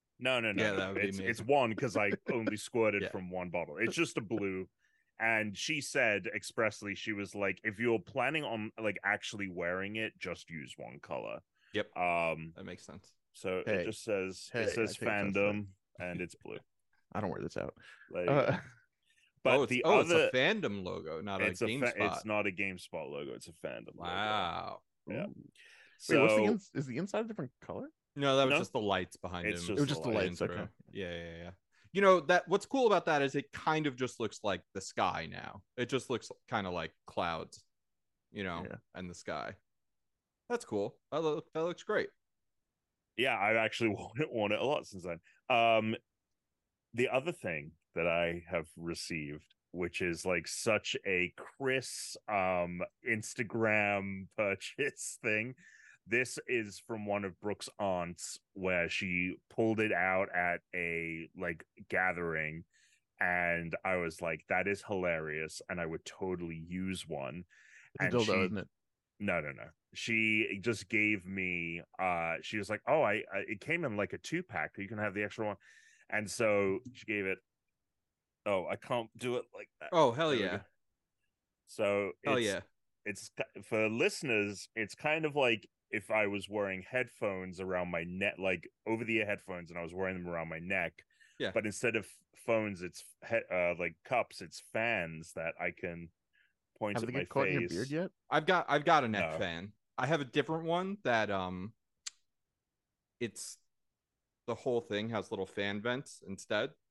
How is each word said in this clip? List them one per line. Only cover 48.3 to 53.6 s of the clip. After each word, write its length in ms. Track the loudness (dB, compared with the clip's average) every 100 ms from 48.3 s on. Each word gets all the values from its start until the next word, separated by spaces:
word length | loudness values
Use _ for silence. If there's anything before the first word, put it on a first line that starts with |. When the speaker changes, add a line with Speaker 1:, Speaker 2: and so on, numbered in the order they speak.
| 0 -4
Speaker 1:
have 200 | -4 -4 -8
received, 800 | -6 -6 -4 -6 -6 -8 -14 _ _
which 280 | -4 -4 -2
is, 240 | -2 -2
like, 240 | 0 0 -2
such 480 | -2 2 2 0 -4 0
a 260 | 2 0 -4
Chris, 800 | -16 -4 0 0 -2 -8 -10 -12 -2
um, 520 | 0 2 2 0 -2 -6 -6 -4
Instagram 1200 | -2 -4 -6 -4 2